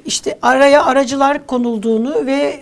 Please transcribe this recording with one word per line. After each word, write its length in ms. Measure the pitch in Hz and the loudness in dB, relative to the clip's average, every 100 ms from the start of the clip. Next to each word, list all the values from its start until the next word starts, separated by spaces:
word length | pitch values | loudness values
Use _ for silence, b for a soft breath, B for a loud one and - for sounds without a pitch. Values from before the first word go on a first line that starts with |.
| - | -8
işte 320 | - - - | -8 -6 -2
araya 420 | 240 262 277 285 | 0 4 6 4
aracılar 640 | 320 262 254 277 277 294 285 | 4 0 0 0 0 -2 -4
konulduğunu 800 | 254 240 226 226 220 247 440 269 | -4 -2 -2 -2 -2 -2 -2 -2
ve, 340 | 277 285 285 | -2 -2 -4